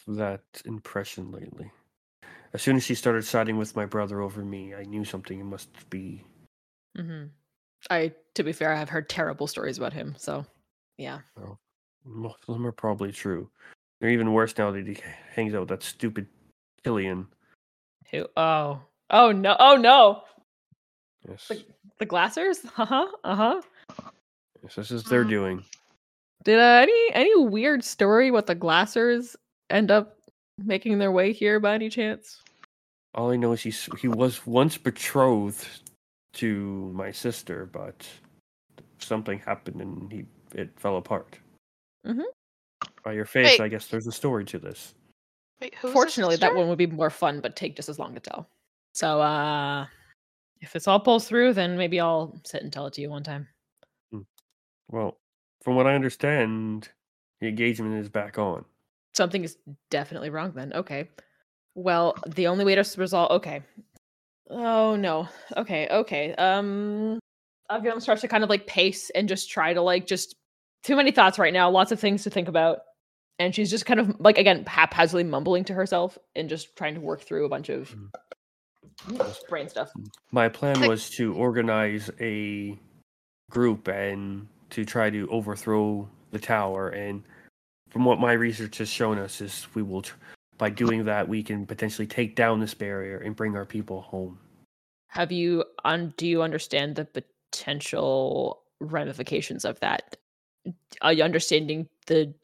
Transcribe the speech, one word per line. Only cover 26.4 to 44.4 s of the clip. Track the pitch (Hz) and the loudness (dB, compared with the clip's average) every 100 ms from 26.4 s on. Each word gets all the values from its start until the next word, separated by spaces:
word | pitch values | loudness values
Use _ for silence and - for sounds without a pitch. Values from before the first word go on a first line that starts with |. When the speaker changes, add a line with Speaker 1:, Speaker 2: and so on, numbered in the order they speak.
Speaker 2:
Did, | - 226 | 2 6
uh, | 240 240 | 10 10
any, | 277 466 466 | 8 6 4
any | - 339 427 | 4 6 6
weird | 247 208 269 285 | 6 2 0 0
story | - - 202 220 262 | -2 0 4 6 6
about | 226 208 | 4 2
the | 175 | 0
Glassers | 170 165 214 233 233 240 240 - _ _ - | 2 4 4 2 2 0 -4 -14 _ _ -2
end | 196 202 | 2 6
up | 208 208 _ _ _ _ - | 4 4 _ _ _ _ -10
making | 202 196 226 202 | -4 -2 0 0
their | 196 | 2
way | 185 190 | 4 2
here | 220 208 214 | 2 2 2
by | 208 220 | 2 0
any | 220 | -2
chance? | 233 214 214 - - _ _ _ _ _ _ _ - | -4 -4 -4 -12 -20 _ _ _ _ _ _ _ -4
Speaker 1:
All | 120 | 0
I | 123 | 2
know | 120 | 2
is | 117 | 0
he's, | 113 107 - - | -4 -8 -10 -6
he | 131 | -2
was | 113 127 - 123 | 2 0 0 0
once | 120 156 - | 4 4 2
betrothed | - - - 139 131 110 101 104 - - - _ _ _ _ | -4 -4 -2 4 4 4 0 -6 -12 -18 -20 _ _ _ _
to | - 113 101 101 98 95 92 | -6 -4 -2 -4 -8 -8 -8
my | 95 | -10
sister, | - 120 - - 85 95 | -8 -8 -8 -10 -12 -12
but | - - - - - _ _ _ _ _ _ - - | -12 -14 -16 -20 -20 _ _ _ _ _ _ -20 -16
something | - 110 107 101 | -8 -6 -6 -8
happened | - 104 95 - | -6 -8 -8 -14
and | 98 90 95 | -12 -12 -14
he, | 110 - _ _ | -14 -16 _ _
it | - 90 _ | -12 -12 _
fell | 101 95 | -4 -4
apart. | - 104 - - _ _ _ _ _ _ - | -4 -8 -8 -20 _ _ _ _ _ _ -8
Speaker 2:
Mm-hmm. | 233 427 - _ _ _ - - _ | -6 -6 -10 _ _ _ -16 -16 _
Speaker 1:
By | 110 | -8
your | 107 107 | -6 -2
face, | 135 127 247 | 4 8 8
Speaker 3:
Wait. | |
Speaker 1:
I | 107 | 4
guess | 107 - | -4 -6
there's | 113 117 | -6 -6
a | |
story | - 143 117 | -4 -2 -2